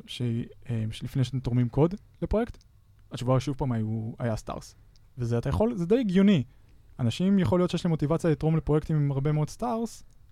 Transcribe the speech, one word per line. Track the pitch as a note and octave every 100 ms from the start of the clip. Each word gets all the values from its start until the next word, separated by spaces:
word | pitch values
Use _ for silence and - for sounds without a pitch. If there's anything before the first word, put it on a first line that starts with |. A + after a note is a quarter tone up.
| -
ש-, | - B2 A#2 - - -
אה, | A2+ A2 A2
לפני | B2+ C#3
שאתם | C3 C3
תורמים | B2+ A#2+ B2
קוד | C3 D#3+ G3 - -
לפרויקט?" | E3+ G#3 A#3 - - _ _ - -
התשובה | - B2 C3
שוב | C3 C#3
פעם | C3
היו, | A#2 A2 A2+ A2 -
היה | B2 G#2+
סטארס. | - - - - - - - -
וזה | A#2+ A#2+
אתה | A#2+
יכול, | F3+ G#3+ A#3
זה | E3+
די | A#3
הגיוני. | A3+ F3+ G3 F#3 A#2 - - - - -
אנשים | A#2+ - F#3 G3
יכול | F3 F#3
להיות | F3+
שיש | F3 F3+
להם |
מוטיבציה | D#3+ C#3+ D#3+ E3+
לתרום | D3 D#3 D#3+
לפרויקטים | - D3+ - D#3+
עם | C#3+
הרבה | C#3 C#3+
מאוד | D3+ D3+
סטארס. | - A#3+ A3+ A3+ - - - -